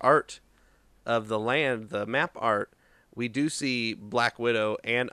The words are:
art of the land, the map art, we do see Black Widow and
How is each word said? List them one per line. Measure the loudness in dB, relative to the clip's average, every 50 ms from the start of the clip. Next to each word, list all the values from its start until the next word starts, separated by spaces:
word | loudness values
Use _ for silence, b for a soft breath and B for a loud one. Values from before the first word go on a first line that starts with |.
art | 4 4 4 4 4 0 -8 -20 _ _ _ _ _ _ _ _ _ _ _ _ -4
of | 0 0 0 0 0
the | -2 0
land, | 0 2 2 2 2 2 0 -2 -4 -4
the | -4 -4 -4 -2
map | 0 0 0 -2 -2
art, | -2 0 2 2 2 0 -4 _ _ _ _ _ _ _ _ -8
we | -6 -6 -4
do | -2 -2 -2 -2
see | -2 -2 -2 -2 -2 -2 -2 -4 -6
Black | -8 -8 -4 0 0 0 0 0 0
Widow | 0 0 2 2 2 0 -2 -4 -4
and | -2 -2 -2 -2 -2